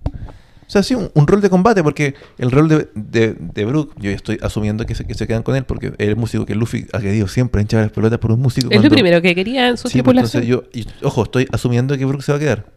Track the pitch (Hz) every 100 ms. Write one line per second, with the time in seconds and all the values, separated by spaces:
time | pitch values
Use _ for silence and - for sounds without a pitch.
0 | - - - - _ - - 202 190 254
1 | 151 151 147 202 196 180 214 196 147 -
2 | 147 - - - 127 135 160 151 - 107
3 | 107 113 113 - 82 - 104 151 143 -
4 | 101 95 - 107 104 107 104 107 107 113
5 | - - 107 113 113 135 131 117 107 -
6 | 104 107 113 110 107 104 117 117 - -
7 | 98 107 98 123 127 104 104 113 107 -
8 | 110 117 117 113 135 - 120 214 285 302
9 | 185 170 180 175 196 262 247 233 247 180
10 | 127 127 113 120 117 123 - 120 - -
11 | 127 123 101 127 127 113 127 120 131 139
12 | 135 139 135 143 151 113 -